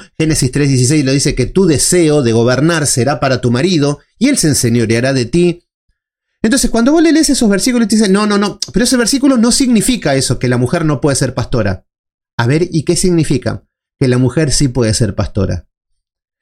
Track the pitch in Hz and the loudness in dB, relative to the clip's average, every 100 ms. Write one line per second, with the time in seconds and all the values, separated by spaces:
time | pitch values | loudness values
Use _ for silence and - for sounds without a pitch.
0 | - - 156 151 131 - 143 131 123 156 | -8 -4 -2 0 -2 0 0 2 2 2
1 | 135 139 143 - 120 185 190 131 - 180 | 0 0 -2 -2 -2 2 2 2 0 2
2 | 160 147 117 113 117 127 160 165 143 - | 2 2 2 2 2 2 0 0 -2 -2
3 | 143 147 135 127 123 120 175 170 143 147 | -2 -2 -2 -2 0 0 0 0 0 -2
4 | _ - 269 285 160 131 120 117 110 117 | _ -4 -2 0 0 0 0 0 0 0
5 | 131 135 117 170 175 170 _ _ _ _ | 0 -2 -2 0 0 -2 _ _ _ _
6 | _ _ _ _ - 254 - 226 233 320 | _ _ _ _ -2 0 0 0 2 2
7 | 330 320 302 277 214 196 254 240 226 214 | 4 2 2 0 0 0 0 0 0 2
8 | 214 196 214 202 202 202 - 185 240 254 | 2 2 2 0 -2 -6 -6 -2 0 0
9 | 233 277 277 262 240 - 262 226 185 233 | 0 0 2 2 2 2 2 2 0 -2
10 | 151 135 - 123 123 123 123 175 156 143 | 0 -2 -2 -2 -2 0 0 -2 -2 0
11 | 151 135 127 - - 123 104 92 _ _ | 0 -2 -2 -4 -4 -2 -2 -4 _ _
12 | _ _ _ - 117 151 175 160 - 170 | _ _ _ -4 0 0 0 -2 -2 0
13 | 185 170 147 135 - 101 _ _ _ - | 2 2 0 -2 -2 -8 _ _ _ -4
14 | 127 123 127 160 151 - 139 127 113 110 | 0 2 0 0 -2 0 -2 0 0 0
15 | 110 98 95 - 90 85 - _ _ _ | -2 -2 -4 -2 -4 -4 -10 _ _ _
16 | _ _ _ _ | _ _ _ _